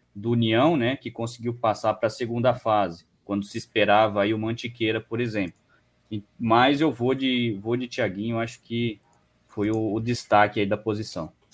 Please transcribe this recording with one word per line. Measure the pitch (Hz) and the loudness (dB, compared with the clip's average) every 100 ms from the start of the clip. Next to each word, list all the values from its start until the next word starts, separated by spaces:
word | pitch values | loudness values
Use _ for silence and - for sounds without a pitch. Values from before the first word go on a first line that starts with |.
| _ | _
do | 101 113 | -8 -2
União, | 120 113 113 151 160 | 2 4 4 4 4
né, | 117 135 | 0 -4
que | 120 | -8
conseguiu | - 117 - 117 | -8 -8 -6 -6
passar | 120 113 104 110 | -2 0 0 0
pra | 107 110 | 0 -2
segunda | - 117 120 123 | -2 -4 0 0
fase, | 120 113 107 95 85 _ _ | 0 0 0 0 -4 _ _
quando | - 101 101 | -6 -4 -4
se | 113 | -6
esperava | - 110 101 104 110 101 | -4 2 4 6 4 2
aí | 104 | 0
o | 110 | 0
Mantiqueira, | 110 113 127 - 110 110 | -4 -6 -10 -4 -2 -2
por | - 117 | -4 -6
exemplo. | 120 104 87 - _ _ _ _ _ | -4 -4 -6 -8 _ _ _ _ _
E, | 107 - _ | -12 -12 _
mas | 117 113 131 143 | 2 4 4 4
eu | 156 | 0
vou | 120 123 | 0 -2
de, | 131 131 123 120 98 | 0 0 0 0 -2
vou | 110 123 | -2 -4
de | 123 | -4
Thiaguinho, | - 107 92 113 117 | -4 -4 -2 -4 -4
acho | 117 - | -4 -8
que | _ 117 117 107 _ _ _ _ _ | _ -4 -2 -4 _ _ _ _ _
foi | - 104 | -4 -2
o, | 110 110 | 0 0
o | 156 | -2
destaque | 117 120 - 104 104 110 | -2 -4 2 4 4 2
aí | 101 | -2
da | 104 | -2
posição. | 110 104 107 87 85 - _ | -2 -4 -6 -8 -12 -14 _